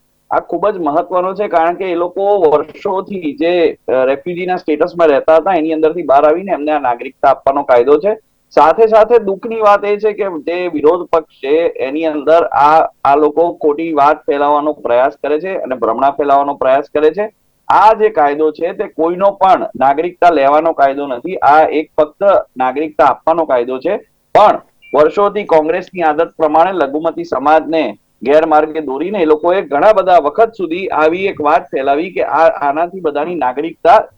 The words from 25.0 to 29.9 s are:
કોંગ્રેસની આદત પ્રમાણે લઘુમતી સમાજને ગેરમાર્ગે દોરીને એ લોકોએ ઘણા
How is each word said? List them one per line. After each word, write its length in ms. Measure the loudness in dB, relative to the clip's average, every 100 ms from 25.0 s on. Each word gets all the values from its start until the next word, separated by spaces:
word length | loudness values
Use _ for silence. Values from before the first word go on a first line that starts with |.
| 2 2 0 -2
કોંગ્રેસની 580 | 0 0 0 -4 -6 -4
આદત 300 | -2 -2 -4 -2
પ્રમાણે 360 | 0 2 0
લઘુમતી 520 | 0 -4 -2 -4 -6
સમાજને 760 | -6 -4 2 2 2 -2 -4 -8 _ _
ગેરમાર્ગે 580 | 0 2 4 2 0 -4
દોરીને 380 | -8 -6 -6 -2
એ 60 |
લોકોએ 380 | 0 0 0 -2
ઘણા 300 | -2 0 2